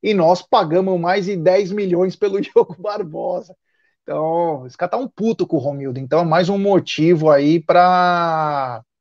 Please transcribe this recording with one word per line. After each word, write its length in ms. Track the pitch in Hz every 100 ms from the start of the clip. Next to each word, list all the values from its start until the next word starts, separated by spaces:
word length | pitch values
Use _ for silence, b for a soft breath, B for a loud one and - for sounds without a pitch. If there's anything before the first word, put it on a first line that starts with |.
E 120 | 196
nós 280 | 202 165 254
pagamos 560 | - 240 175 170 190 185
mais 260 | 170 196 185
de 100 | 196
dez 360 | 160 185 196
milhões 440 | 208 196 175 185 -
pelo 240 | 208 196
<laughs> 20 |
Diogo 340 | 208 - 220 180
Barbosa. 760 | 196 208 175 160 165 - - 185 _ _ _ _
Então, 640 | - 151 156 165 170 151 127
esse 100 | -
cara 140 | 180
tá 40 | 240
um 100 | 262
puto 380 | - 220 220 180
com 100 | -
o 40 |
Romildo. 380 | 131 139 135 127
Então, 200 | 131 151
é 40 |
mais 240 | 170 160 180
um 100 | 196
motivo 720 | 202 190 - - 160 170 156
aí 300 | 143 143 165
pra, 1200 | 160 175 180 180 180 175 170 160 151 147 131 117 120 _